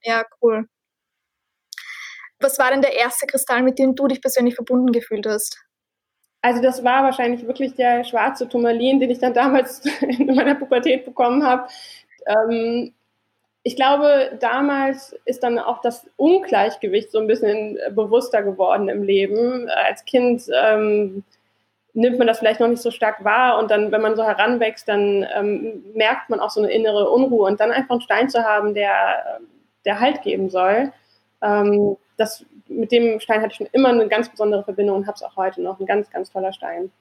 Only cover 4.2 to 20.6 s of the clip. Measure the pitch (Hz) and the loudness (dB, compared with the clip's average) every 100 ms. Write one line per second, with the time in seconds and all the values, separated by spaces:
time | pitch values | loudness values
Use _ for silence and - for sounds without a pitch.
4.2 | 262 262 240 240 233 247 254 233 233 214 | -2 0 0 -2 -2 0 2 0 -2 -6
5.2 | 214 214 - - _ _ _ _ _ _ | -4 -4 -6 -12 _ _ _ _ _ _
6.2 | _ _ 247 240 254 254 247 262 269 254 | _ _ 0 2 2 2 2 4 2 2
7.2 | 240 240 233 262 269 262 247 240 240 233 | -2 -2 -6 -6 -6 0 0 2 0 -2
8.2 | 226 269 240 247 233 233 247 269 254 240 | -2 -2 -6 -2 0 0 2 2 0 0
9.2 | 254 254 262 262 254 - 285 - 277 247 | 0 2 2 2 0 -4 -8 -4 -4 0
10.2 | 277 262 262 285 262 247 247 262 - - | 2 2 2 0 0 0 2 -2 -2 -2
11.2 | 240 254 294 254 - - - - _ _ | 0 2 2 0 -2 -16 -20 -20 _ _
12.2 | - 214 220 233 226 240 240 _ _ _ | -2 0 2 -2 -2 -2 -6 _ _ _
13.2 | _ _ _ _ - 240 262 285 294 285 | _ _ _ _ -8 0 2 4 4 4
14.2 | 262 - 233 247 285 277 269 269 - - | 2 -2 -2 0 0 0 -2 -4 -10 -12
15.2 | - 254 247 233 - 240 240 233 - - | -8 -4 -2 -2 -2 -4 -4 -6 -18 0
16.2 | 294 370 381 208 208 - 208 196 214 220 | 4 4 2 0 0 -2 -2 -2 -2 -2
17.2 | 214 220 214 214 214 208 - 202 214 233 | 0 0 2 -2 -4 -6 -4 -2 2 2
18.2 | 247 220 202 190 185 196 196 202 196 196 | 2 -2 -2 0 2 2 0 -2 0 2
19.2 | 196 208 240 254 240 - - - - 254 | 2 0 0 -2 -4 0 0 -2 -2 0
20.2 | 247 240 - - | 2 0 -2 0